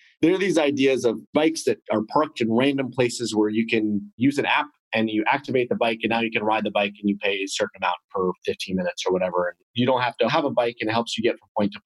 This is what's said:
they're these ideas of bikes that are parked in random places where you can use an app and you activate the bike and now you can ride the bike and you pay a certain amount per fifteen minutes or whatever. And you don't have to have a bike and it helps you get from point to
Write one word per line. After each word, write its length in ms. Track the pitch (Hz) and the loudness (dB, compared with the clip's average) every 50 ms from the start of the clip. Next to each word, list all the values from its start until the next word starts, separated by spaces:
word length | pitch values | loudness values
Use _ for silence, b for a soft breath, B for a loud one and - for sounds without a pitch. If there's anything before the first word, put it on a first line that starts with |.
| b b b _ | b b b _
they're 160 | 156 165 185 | 4 4 4
these 220 | 185 202 185 151 160 | 4 2 2 2 4
ideas 460 | 147 143 - 131 135 135 131 113 113 | 2 2 2 4 4 4 4 4 2
of 140 | 113 107 - - - - | 0 0 -2 -4 -2 2
bikes 300 | 151 156 160 160 - - | 2 2 2 2 0 -2
that 160 | 127 107 - _ - | -2 -2 -2 _ -2
are 120 | 110 113 110 - - | -2 -2 -2 0 0
parked 260 | 147 156 156 - - | 0 0 0 -2 -4
in 140 | 117 110 113 | -2 0 2
random 380 | 120 135 143 139 139 131 117 | 2 2 2 2 0 -2 -2
places 440 | 120 135 123 123 123 - 120 110 110 | 0 0 0 0 -2 -4 -6 -2 0
where 140 | 107 107 107 | 2 2 2
you 160 | 107 113 113 | 2 0 0
can 480 | 113 117 110 107 107 104 101 101 - - | 0 0 0 0 0 -2 -2 -4 -8 -4
use 220 | - 127 139 - | 0 0 2 2
an 80 | - 113 | 2 0
app 220 | 107 123 147 147 - _ _ _ _ - | 0 0 0 -2 -4 _ _ _ _ -2
and 160 | 110 110 110 | -2 0 0
you 140 | 107 107 107 | 0 0 0
activate 420 | 117 135 139 - - 127 127 120 - | 0 -2 -2 -2 -2 -2 0 0 0
the 60 | 104 | 0
bike 240 | 101 117 117 113 113 113 | 0 0 0 0 -2 -2
and 80 | 107 | -2
now 100 | 117 113 | 0 0
you 80 | 117 113 | 0 -2
can 140 | 113 113 107 | -2 -2 0
ride 200 | 107 110 110 104 | 0 0 0 -2
the 80 | 107 | -2
bike 220 | 104 104 104 101 104 104 | 0 0 0 -2 -4 -2
and 80 | 104 101 | -2 -2
you 80 | 98 101 | 0 0
pay 180 | 104 98 101 | -2 -2 -2
a 100 | 95 98 | -2 -4
certain 340 | 98 - - 104 - - 95 | -6 -4 -4 -4 -4 -4 -4
amount 140 | 95 90 87 - _ _ | -4 -4 -4 -6 _ _
per 180 | - 98 92 92 - - - | -4 -2 -2 -2 -4 -4 -6
fifteen 300 | 101 92 - - 95 92 | -6 -6 -6 -6 -6 -4
minutes 280 | 92 90 87 - - - | -4 -4 -4 -6 -4 -2
or 60 | 95 | -2
whatever. 380 | 92 92 92 90 90 90 87 87 | 0 0 -2 -2 -2 -2 -2 -4
And 80 | - _ _ _ - | -6 _ _ _ -4
you 140 | 120 123 | -2 0
don't 140 | 131 131 123 | 0 0 0
have 140 | 123 117 - | 0 -2 -2
to 120 | - - 127 | -2 0 0
have 160 | 147 165 147 | 2 0 0
a 60 | 131 | 0
bike 260 | 117 120 120 120 117 - | 0 0 0 0 -2 -4
and 100 | 113 107 | -4 -2
it 40 | 113 | -2
helps 240 | 117 117 - - | -2 -2 -2 -2
you 60 | - 113 | -2 0
get 100 | 113 - | 0 -2
from 160 | - _ _ - | -4 _ _ -2
point 160 | 110 101 98 - | -2 -2 -2 -2
to 80 | - - | -8 -10